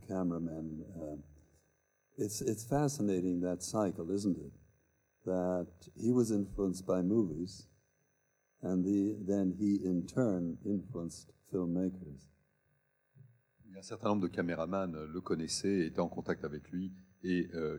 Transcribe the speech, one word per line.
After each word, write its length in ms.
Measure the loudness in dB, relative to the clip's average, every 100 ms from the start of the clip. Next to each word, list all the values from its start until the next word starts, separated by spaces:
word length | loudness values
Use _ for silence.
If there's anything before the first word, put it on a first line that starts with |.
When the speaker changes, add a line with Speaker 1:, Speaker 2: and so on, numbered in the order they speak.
| -6
Speaker 1:
cameramen. 800 | 0 0 0 -2 -4 -6 -8 -10 -10
Uh, 160 | -8 -10 -12 -20 -20 _ _ _ _ _ _ -4
it's, 220 | -2 0
it's 240 | -2 -2
fascinating, 760 | 0 2 2 2 2 2 2 2
that 220 | 0 -2
cycle, 480 | -2 0 0 0 -2
isn't 260 | 0 2 0
it? 160 | -4 -14 -20 _ _ _ _ _
That 440 | -2 0 2 0 -2 -10 -20
he 180 | -2 2
was 200 | 4 4
influenced 520 | 2 0 0 0 0
by 180 | 0 2
movies, 640 | 4 4 2 0 -6 -8 -20 _ _ _ _ _ _ _ _ -8
and 220 | 0 2
the, 320 | 4 4 2 0
then 340 | 0 2 2 2
he 200 | 2 4
in 220 | 2 0 0
turn 520 | 2 2 2 0 -4
influenced 680 | -2 -4 -4 -6 -6 -10 -18 -20 -6
filmmakers. 800 | -2 0 2 0 -2 -12 -14 -18 _ _ _ _ _ _ _ _ -20 -20 _ _ _ -18 -16
Speaker 2:
Un 60 |
certain 260 | -10 -2 2
nombre 200 | 2 2
de 60 |
caméramans, 600 | 0 0 0 0 0 -2
euh, 120 | -4 -6
le 140 | -6
connaissaient, 680 | -2 0 0 0 2 4 2
étaient 140 | 2
en 80 | -2
contact 360 | -2 -2 -2
avec 260 | -2 -8 -8
lui, 220 | -6 -6 -8 -20 _
Et, 260 | 0 2 2
euh, 240 | -2 -2